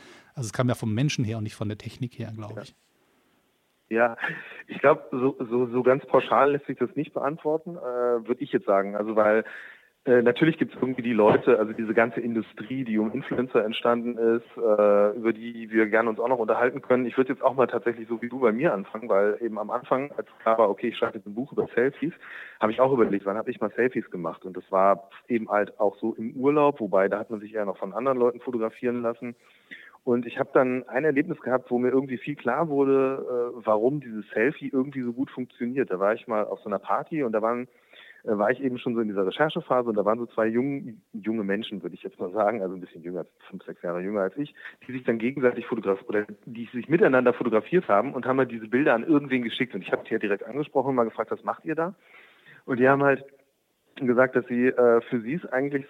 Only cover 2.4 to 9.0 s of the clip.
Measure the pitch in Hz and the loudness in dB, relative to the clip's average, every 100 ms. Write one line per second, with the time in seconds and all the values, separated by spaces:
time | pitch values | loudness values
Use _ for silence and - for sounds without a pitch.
2.4 | 104 107 101 _ _ _ _ _ _ _ | -12 -14 -16 _ _ _ _ _ _ _
3.4 | _ _ _ _ _ 113 120 117 - - | _ _ _ _ _ 2 2 0 -8 -8
4.4 | - - - - 135 151 - 135 131 - | -14 -18 -14 2 4 4 2 0 0 0
5.4 | 120 120 123 123 123 135 - 135 - 113 | -2 0 0 2 4 4 4 2 4 4
6.4 | 139 143 - 135 120 - 151 - 127 160 | 4 2 -4 -4 -4 -4 -6 -4 -4 -4
7.4 | 156 160 175 170 123 123 123 120 110 123 | -2 -4 -4 -10 -6 -2 0 0 -2 -6
8.4 | 139 123 - 98 98 101 | -2 -4 2 2 2 -4